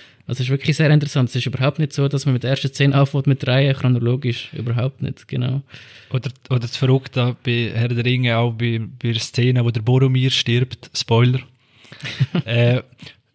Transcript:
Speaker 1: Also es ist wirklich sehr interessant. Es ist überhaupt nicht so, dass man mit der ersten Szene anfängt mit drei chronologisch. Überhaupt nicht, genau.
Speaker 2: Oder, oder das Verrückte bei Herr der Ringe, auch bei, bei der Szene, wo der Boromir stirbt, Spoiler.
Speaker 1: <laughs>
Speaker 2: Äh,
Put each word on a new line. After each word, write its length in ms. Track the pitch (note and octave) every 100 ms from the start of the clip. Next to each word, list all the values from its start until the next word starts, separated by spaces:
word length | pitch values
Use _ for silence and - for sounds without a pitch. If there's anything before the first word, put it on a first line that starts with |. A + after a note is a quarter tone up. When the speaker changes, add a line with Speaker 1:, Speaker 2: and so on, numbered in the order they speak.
| - _ -
Speaker 1:
Also 160 | A#2+
es 60 | B2+
ist 20 |
wirklich 260 | C3+ - C#3+
sehr 140 | D#3
interessant. 400 | D3+ D3 C#3 B2
Es 60 | B2+
ist 80 | -
überhaupt 340 | - C3 D3
nicht 140 | D3+
so, 140 | - C#3
dass 160 | C#3 C#3
man 80 |
mit 100 | B2+
der 60 | B2
ersten 160 | C3+ C3+
Szene 260 | - C#3 C3+
anfängt 320 | C#3 C#3+ C#3
mit 180 | C3+ -
drei 260 | B2+ C#3
chronologisch. 760 | C3+ B2+ A#2+ A#2 C3 C3 A#2 -
Überhaupt 480 | D3+ B2+ A#2 B2+ -
nicht, 240 | B2+ - -
genau. 340 | C3+ B2 C3+ C3+ - - - -
Speaker 2:
Oder, 220 | B2+ B2 - -
oder 100 | B2+
das 160 | A#2+ -
Verrückte 640 | C3 C3+ - - B2 B2
bei 280 | - A#2+ A2+
Herr 140 | A2+ A#2+
der 140 | A#2+
Ringe, 340 | A#2 B2+ B2+ A2+
auch 140 | A#2+
bei, 280 | A2+ A#2+ A2+ A2 B2+
bei 100 | A#2+
der 80 | A2+
Szene, 420 | - - B2 B2
wo 80 | A#2+
der 100 | A2+
Boromir 500 | A2 B2+ C3+ C3 C3
stirbt, 580 | - - A#2+ B2+ - - -
Spoiler. 440 | - A2+ B2 B2+ -
Speaker 1:
<laughs> 1000 | _ _ _ - - - - C3+ F3+ -
Speaker 2:
Äh, 360 | A#2 A#2+ B2 - _ - - _